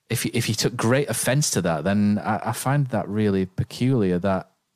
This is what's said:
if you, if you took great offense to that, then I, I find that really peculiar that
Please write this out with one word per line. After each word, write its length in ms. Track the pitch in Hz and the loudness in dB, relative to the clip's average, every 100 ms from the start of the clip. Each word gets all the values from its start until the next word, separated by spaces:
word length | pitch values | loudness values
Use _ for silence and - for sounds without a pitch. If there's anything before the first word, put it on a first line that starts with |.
| - | -6
if 160 | 120 - | -4 -2
you, 60 | |
if 160 | - 117 | -2 -2
you 60 | 110 | 0
took 200 | 135 117 | -2 0
great 320 | 113 131 143 | 2 2 0
offense 440 | 117 - 139 151 | -2 0 0 0
to 100 | 110 | 0
that, 220 | 87 80 | 0 0
then 360 | 82 104 104 104 | 0 2 2 0
I, 260 | - 104 - | -2 -4 -4
I 20 | |
find 340 | 127 131 143 131 | -4 0 0 0
that 200 | 110 85 | -2 -2
really 380 | 107 107 95 92 | 0 2 2 0
peculiar 720 | - - - 123 135 95 90 | -4 -6 0 2 4 2 2
that 300 | 98 95 - _ _ | 0 -2 -4 _ _